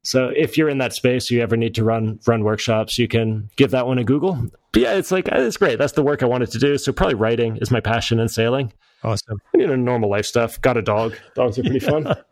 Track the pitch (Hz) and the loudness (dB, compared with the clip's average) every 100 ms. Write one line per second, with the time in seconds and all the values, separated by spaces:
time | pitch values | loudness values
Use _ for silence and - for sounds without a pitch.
0 | - 131 123 139 156 - 156 139 123 - | 0 0 0 0 0 2 0 0 -2 0
1 | 127 123 - 120 117 113 113 113 110 113 | 0 0 0 0 0 0 0 0 0 0
2 | 110 107 - 113 107 107 - 110 107 - | -2 0 0 2 2 0 0 0 0 -2
3 | 117 117 110 110 104 - 135 127 123 127 | 0 2 0 -2 -6 2 2 2 0 0
4 | 113 143 185 156 - - _ 110 123 196 | 0 0 0 -2 -6 -10 _ 0 2 0
5 | 180 185 175 - 240 - 180 113 143 - | 0 -2 0 0 0 2 0 2 0 2
6 | 143 147 127 123 117 113 143 143 - 131 | 0 2 0 0 -2 0 0 2 -2 0
7 | 190 113 110 117 117 110 110 120 107 113 | 0 2 0 2 0 -2 0 0 0 -2
8 | - 113 113 - 117 131 127 _ _ _ | 0 0 0 0 0 0 -4 _ _ _
9 | 110 107 - 104 _ - 185 131 123 123 | -4 -4 -6 -12 _ 0 2 0 0 0
10 | 104 101 104 120 113 - 135 120 104 107 | 0 -2 0 -2 -2 0 0 0 0 0
11 | 113 - - - 123 110 - 135 - 151 | -2 -6 -12 -2 -2 0 -2 -2 0 -2
12 | 147 - _ | -2 -6 _